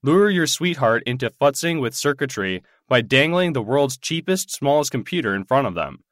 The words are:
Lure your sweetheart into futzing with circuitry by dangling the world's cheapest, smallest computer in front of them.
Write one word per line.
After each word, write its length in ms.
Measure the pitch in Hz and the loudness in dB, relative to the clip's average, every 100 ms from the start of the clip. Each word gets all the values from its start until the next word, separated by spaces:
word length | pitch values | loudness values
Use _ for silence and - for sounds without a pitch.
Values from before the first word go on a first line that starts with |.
Lure 260 | 131 180 208 | 4 4 4
your 180 | 185 151 | 2 0
sweetheart 560 | - 180 160 120 117 120 | 0 -2 2 2 2 -2
into 240 | 127 120 | -4 -6
futzing 500 | _ 143 139 170 160 | _ 0 2 -4 -2
with 140 | 123 | -4
circuitry 680 | - 147 135 139 110 95 92 _ _ _ | -2 -2 -2 -4 -4 -4 -4 _ _ _
by 100 | 127 | 0
dangling 540 | 117 131 156 175 180 | 4 2 4 2 0
the 80 | 135 | -2
world's 340 | 107 139 139 131 | 0 0 0 -2
cheapest, 540 | - 165 165 185 - | -6 -6 -2 -4 -4
smallest 400 | - 139 147 143 | -4 2 2 0
computer 440 | - - 175 117 | -4 -4 -4 -2
in 100 | 98 | -4
front 220 | 95 131 120 | 0 0 0
of 60 | |
them. 280 | 85 73 67 _ | -4 -8 -10 _